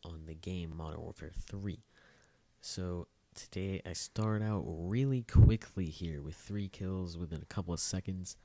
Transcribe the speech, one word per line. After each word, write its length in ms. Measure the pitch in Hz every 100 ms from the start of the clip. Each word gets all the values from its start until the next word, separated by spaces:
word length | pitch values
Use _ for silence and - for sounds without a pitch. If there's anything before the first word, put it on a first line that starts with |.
on 220 | 87 82 78
the 80 |
game 420 | 80 90 92 85 80
Modern 240 | 80 78
Warfare 320 | 80 - 78 - -
three. 360 | 101 101 85 - - - - - _ _ _
So 480 | - - 90 87 - _ _
today 480 | - - - 95 95 -
I 80 |
start 480 | 90 - - 110 107
out 240 | 107 104 -
really 580 | 80 87 113 139 131
quickly 600 | 120 - 117 113 - - 85
here 360 | - 85 73
with 140 | 71 85
three 320 | - 104 98
kills 500 | - 92 95 90 85
within 240 | 85 80
a 40 | -
couple 280 | - 90
of 60 | 85
seconds, 560 | - 92 95 92 90 -